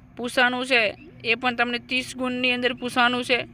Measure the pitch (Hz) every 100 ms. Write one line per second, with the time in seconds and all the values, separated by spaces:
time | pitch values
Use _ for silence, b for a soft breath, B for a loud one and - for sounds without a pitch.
0 | - - 240 277 247 247 254 240 214 -
1 | - - 233 233 247 233 240 240 - 254
2 | 247 254 254 247 254 247 247 247 247 254
3 | 240 247 247 240 -